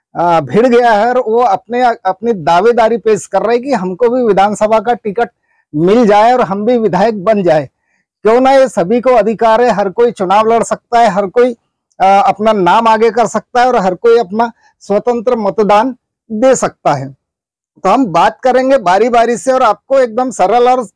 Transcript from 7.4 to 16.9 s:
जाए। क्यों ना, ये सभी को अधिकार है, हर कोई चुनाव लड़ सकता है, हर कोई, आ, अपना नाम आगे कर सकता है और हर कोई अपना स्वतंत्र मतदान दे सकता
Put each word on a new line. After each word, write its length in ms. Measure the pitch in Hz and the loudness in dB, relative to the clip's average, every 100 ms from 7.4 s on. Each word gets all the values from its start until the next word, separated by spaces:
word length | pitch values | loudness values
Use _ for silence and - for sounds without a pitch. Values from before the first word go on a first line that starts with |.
जाए। 260 | 175 156 135 _ _ _ _ _ | 0 0 -2 _ _ _ _ _
क्यों 180 | 202 233 | -2 0
ना, 100 | 262 | 2
ये 160 | 269 262 | 2 2
सभी 340 | - 170 240 | 0 -2 -2
को 80 | 247 | 0
अधिकार 520 | 247 202 214 226 220 | 0 0 0 0 2
है, 100 | 240 | 0
हर 180 | 196 202 | -2 -4
कोई 220 | 175 240 | -2 -2
चुनाव 360 | - 180 202 220 | -2 -2 0 0
लड़ 160 | 233 | 0
सकता 360 | 208 214 _ 233 | -2 -8 _ 0
है, 100 | 233 | 0
हर 160 | 185 196 | 0 -4
कोई, 300 | 240 247 233 _ _ _ - | 0 0 -2 _ _ _ -2
आ, 180 | 185 196 | 2 2
अपना 340 | 190 190 214 | 0 0 0
नाम 340 | 208 175 208 226 | 0 2 2 2
आगे 220 | 220 226 | 2 0
कर 160 | 233 208 | 0 -2
सकता 340 | 214 - 247 | -4 -6 -2
है 60 | 254 | 0
और 80 | 240 | 0
हर 200 | 190 180 | -2 0
कोई 220 | 233 233 | 2 2
अपना 340 | 180 214 233 - _ _ | 0 -4 -4 -6 _ _
स्वतंत्र 560 | - 202 240 240 233 247 | -6 -4 -2 -4 -2 -2
मतदान 600 | 196 214 202 208 254 240 _ _ - | -2 -2 2 2 0 -6 _ _ -12
दे 240 | 214 262 254 | -2 0 0
सकता 380 | 196 - 175 | -2 -4 -4